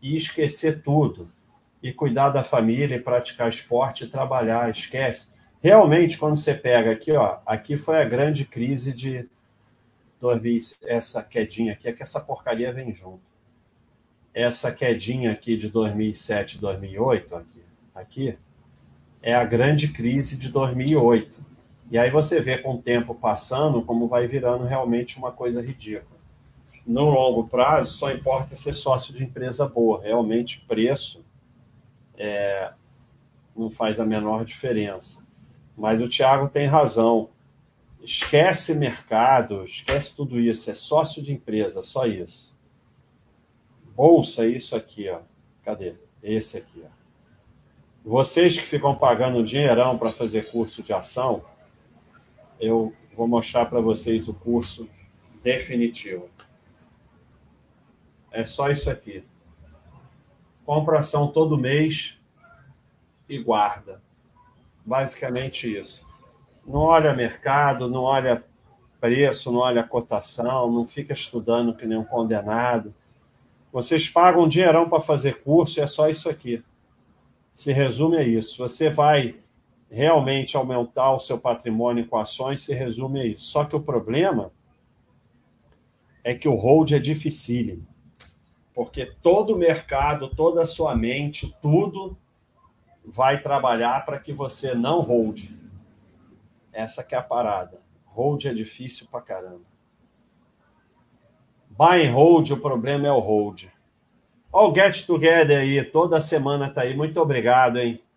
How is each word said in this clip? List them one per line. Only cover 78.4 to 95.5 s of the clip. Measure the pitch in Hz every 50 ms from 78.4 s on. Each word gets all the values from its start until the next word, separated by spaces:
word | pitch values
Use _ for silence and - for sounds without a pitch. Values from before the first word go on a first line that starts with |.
| 110 - - -
Você | 123 120 - - 160 156
vai | 147 156 147 151 151 143 131 117 - - _ _ _ _ _ _ _ _ _ _
realmente | 110 110 135 156 165 151 135 131 135 135 135 - -
aumentar | 143 131 127 127 123 120 117 - - 127 135 135
o | 127
seu | - - 131 117
patrimônio | - 123 117 117 - 120 110 110 117 123 120 117 117
com | 117 - 113
ações, | 107 - - - 127 135 139 139 -
se | - 139
resume | 123 131 123 113 117 131 131 135 139
a | 131
isso. | 113 104 - -
Só | - - 147 151
que | 151 -
o | 151
problema | 151 - 131 117 - 107 117 143 175 196 175 117 98 95 _ _ _ _ _ _ _ _ _ _ _ _ _ _ _ _ _ _ _ _ _ _ _ _ _ _ _ _ _ _ _ _ _ _ _
é | 120 123
que | 123 - 156
o | 131
hold | 104 98 123 139 160 156 143 147
é | 143
dificílimo. | - 143 156 151 - 156 147 - - - 120 123 117 98 90 85 - - - _ _ - _ _ - - _ _ _ _ _ _ _ _ _
Porque | 123 117 - - 139 127 120 - - _
todo | 170 180 202 214 214 220
o | 180
mercado, | 170 165 156 151 - - - - 143 147 151 147 139 131
toda | - - 156 170 165 170 165
a |
sua | 160 - - 165 151 131
mente, | 117 110 117 127 139 147 147 147 - - - - _ -
tudo | 147 151 180 202 190 - 196 190 185 180 - _ _ _ _ _ _ _ _ _ _ _ _ _ _ _ _ _
vai | 110 92 107 127 135 143 139
trabalhar | - 139 139 139 127 127 117 113 117 120 123 139 -
pra | - 143 -
que | - - 139
você | 127 143 131 - - - 135 123
não | 120 117 135 156 175
hold. | - 110 123 120 113 107 104 - - -